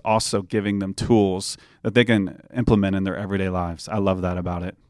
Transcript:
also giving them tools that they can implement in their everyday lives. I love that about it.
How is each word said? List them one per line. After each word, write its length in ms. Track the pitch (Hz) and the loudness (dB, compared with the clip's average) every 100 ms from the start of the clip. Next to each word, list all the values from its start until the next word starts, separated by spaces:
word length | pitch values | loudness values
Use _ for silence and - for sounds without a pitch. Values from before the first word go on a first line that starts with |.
also 380 | 110 110 - 101 | 0 0 0 -4
giving 360 | 92 107 101 101 | -2 -2 0 -2
them 160 | 95 | -4
tools 640 | - - 113 98 92 - - - _ | -4 4 4 4 0 -6 -10 -16 _
that 120 | 113 | 0
they 100 | 113 | 2
can 360 | 117 107 90 - - | 4 2 0 -6 -8
implement 400 | 123 123 107 98 | -2 2 4 4
in 80 | 95 | 0
their 140 | 95 87 | -2 -4
everyday 320 | 98 98 95 | -4 -2 0
lives. 400 | 90 87 82 - | -2 -4 -6 -6
I 100 | 104 | -2
love 240 | 98 92 | 0 0
that 160 | 90 90 | 0 -2
about 240 | 87 87 | -4 -4
it. 140 | 87 - | -6 -10